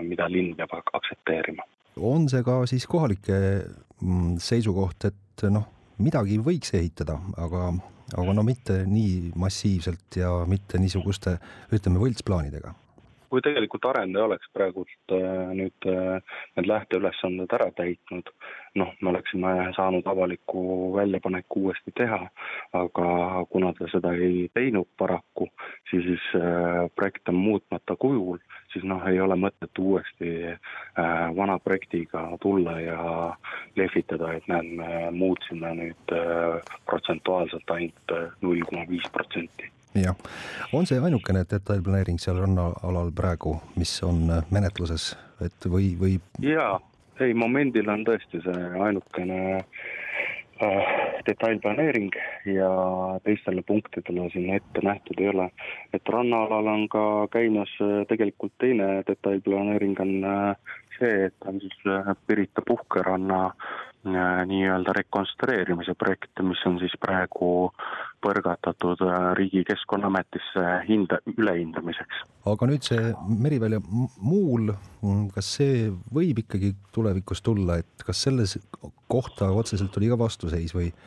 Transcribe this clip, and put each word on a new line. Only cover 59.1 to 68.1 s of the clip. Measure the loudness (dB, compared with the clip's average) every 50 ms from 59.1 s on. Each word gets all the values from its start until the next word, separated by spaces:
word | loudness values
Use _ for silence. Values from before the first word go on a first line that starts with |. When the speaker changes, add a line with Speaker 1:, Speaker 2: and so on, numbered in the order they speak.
| -2 0 0 0 0 2 2 2 2 2 2 2 0 2 2 0 0 0 0
Speaker 1:
on, | 0 0 0 0 0
äh, | 0 0 0 0 -2 -4 -8 -16 -16 -16 -18 -16 -6 -2
see, | 0 2 2 2 2 0
et | -2 -6 -10 -8
on | -8 -8 -8
siis, | -10 -12 -6 -2 -2
äh, | 0 0 0 -2 -4 -2 _ 0
Pirita | 2 2 2 0 -2 -2 0 0
puhkeranna, | 0 0 0 0 0 0 2 2 2 2 2 2 2 2 2 0 -2 -6 -12 -12 -12 -12 -12 -14 -16 _ -4
äh, | -2 0 2 2 2 2 2 2
nii-öelda | 2 2 2 4 4 2 2 2 2 0
rekonstrueerimise | 0 0 0 0 -2 -2 -2 -4 -2 -2 0 0 2 0 0 -2 -2 -2 -4 -4
projekt, | -2 0 0 0 -2 -4 -10 _ -2 0
mis | 0 0 0 0
on | 0 0 0
siis | 0 -4 -4 -4
praegu | -4 -2 0 0 0 -2 -2 0 2 2 4 4 2 0 -2 -6 -10 -8 -8 -8 -10 -12